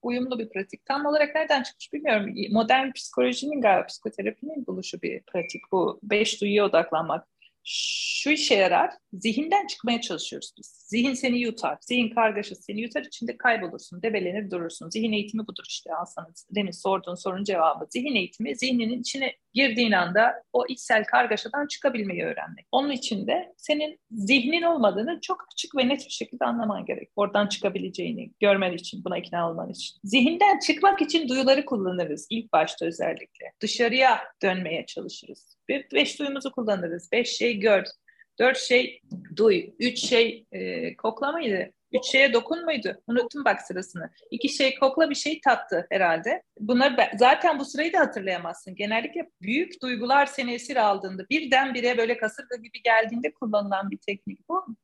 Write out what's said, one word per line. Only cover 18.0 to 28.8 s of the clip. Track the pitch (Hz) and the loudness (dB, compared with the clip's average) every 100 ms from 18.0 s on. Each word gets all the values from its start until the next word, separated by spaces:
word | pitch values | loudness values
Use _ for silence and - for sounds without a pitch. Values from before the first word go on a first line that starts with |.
| 269 | -2
eğitimi | 240 180 - 233 262 | -2 -2 -6 -6 -4
zihninin | 254 247 220 247 | -2 0 0 -4
içine | 240 269 269 - _ | -6 -4 -4 -6 _
girdiğin | 220 269 220 233 | 0 2 2 2
anda | 196 175 185 233 - - | 4 4 4 4 2 -2
o | 247 240 | -2 0
içsel | 254 - 226 | -6 2 2
kargaşadan | 208 240 240 214 226 277 294 | 4 2 2 0 -2 -4 -4
çıkabilmeyi | - 285 240 202 175 | -2 -2 -2 -4 -4
öğrenmek. | 165 - 156 - _ | -4 -6 -10 -14 _
Onun | - 285 | 0 0
için | 262 - 202 202 | -4 -4 -6 -2
de | 311 370 _ | -2 -2 _
senin | - 302 302 320 _ | -4 -2 -2 -8 _
zihnin | 220 196 269 240 330 | -6 2 4 4 0
olmadığını | 339 330 214 185 240 339 | 2 4 2 2 -4 -6
çok | - 370 - | -6 -6 -6
açık | - - 285 | -12 -6 0
ve | 254 | 2
net | 269 - | 0 -4
bir | |
şekilde | - - 247 | -10 -10 -4
anlaman | 247 233 220 196 | -2 0 -2 -4
gerek. | - - - - | -6 -8 -8 -2
Oradan | 202 202 202 | 0 2 0
çıkabileceğini | - 202 190 180 185 175 233 - _ | -2 -4 -4 -8 -6 -6 -6 -10 _
görmen | 208 196 185 | 4 4 2
için, | 175 | -4